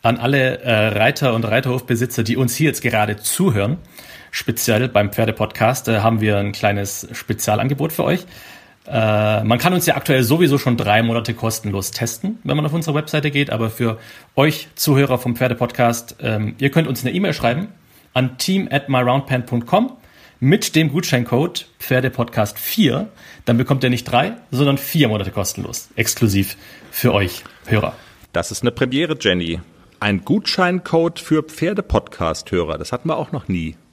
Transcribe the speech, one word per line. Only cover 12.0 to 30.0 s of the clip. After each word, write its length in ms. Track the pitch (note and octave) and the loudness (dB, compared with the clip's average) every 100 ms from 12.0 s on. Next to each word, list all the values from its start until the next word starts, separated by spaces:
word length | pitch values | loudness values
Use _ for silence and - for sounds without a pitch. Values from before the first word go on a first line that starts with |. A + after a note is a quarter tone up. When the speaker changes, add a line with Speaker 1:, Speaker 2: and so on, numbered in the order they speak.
| A2 - F#3+ A3+ D3 | -6 -4 -8 -6 -2
Speaker 1:
wenn 100 | C#3+ | 0
man 100 | D3+ | 0
auf 60 | |
unsere 240 | D#3+ D#3+ D3 | -2 -2 -4
Webseite 340 | D#3 D3+ D3 | -2 -2 -2
geht. 200 | C#3 C#3+ | -2 -2
Aber 200 | - A2+ | -2 -4
für 300 | - A#2+ A2 - - - - | -2 -4 -4 -10 -20 -8 2
euch 320 | D3+ D#3 - - | 2 2 -10 -6
Zuhörer 420 | - C#3 C#3 B2+ | 2 4 4 0
vom 180 | B2 A2+ | -2 -2
Pferdepodcast, 800 | B2+ A#2 A#2+ - A#2+ A#2+ - - | 0 0 -2 2 2 2 -8 -8
ähm, 340 | - A2 G#2+ G#2+ | -4 -2 -4 -2
ihr 120 | C3+ | 2
könnt 160 | D3+ D#3+ | 2 0
uns 160 | B2 | -2
eine 100 | B2+ | -2
E-Mail 200 | F3+ F#3+ | -2 -2
schreiben 340 | D3+ A#2 B2+ G3+ - _ _ _ | 0 0 0 -4 -12 _ _ _
an 240 | C3 B2+ - | 0 0 -2
team 320 | - F#3+ F#3 | -2 0 0
at 160 | C#3+ - | -2 0
my 120 | C3+ | 2
round 260 | B2 C3 C3+ | 4 2 2
pen 200 | B2+ A#2+ | -2 0
punkt 220 | A#2+ A#2 | -4 2
com 300 | F#3 B3+ - - - - _ | 2 2 -6 -20 -20 -20 _
mit 380 | C3 G3+ - D#3 | 4 4 2 2
dem 160 | D#3+ | 2
Gutscheincode 720 | C#3+ F3+ - A2+ B2 E3+ - - _ | 0 0 -2 2 0 0 -4 -14 _
Pferdepodcast 800 | - B2+ B2+ - A#2 - A2+ - | 0 0 0 -2 -4 -2 -2 -4
vier. 520 | - - F3 C3 G#3+ - - - | -8 2 2 2 -4 -12 -20 -12
Dann 140 | - A#2+ | 0 0
bekommt 260 | B2+ C#3 | 2 2
ihr 60 | B2+ | 2
nicht 160 | B2 - | 0 0
drei, 300 | A#2+ E3+ A#3 - | 0 0 -4 -8
sondern 280 | B2 C#3+ C#3 | 0 2 2
vier 320 | - E3+ B2+ | -2 2 2
Monate 220 | G#2+ F#2 | 2 -2
kostenlos, 580 | - F#2 - F#2+ - - - | -4 -4 -4 -8 -10 -12 -4
exklusiv 580 | A2+ - A2 G2 F#2+ - - - - | -4 2 2 4 0 -4 -18 -20 -14
für 240 | - B2+ | 0 2
euch 300 | G2+ F#2+ - - - - | 2 0 -4 -16 -20 -2
Hörer. 300 | A2 - - - - - | 0 0 -6 -20 -20 -8
Speaker 2:
Das 180 | F2 E2+ | -6 -4
ist 120 | G2+ | -2
eine 100 | A#2+ | -4
Premiere, 460 | A#2+ C3 C3 D#3+ D3+ | 0 -2 0 -2 -2
Jenny. 400 | A2 F2+ E2 E2 - _ - _ | 0 0 -2 -6 -8 _ -20 _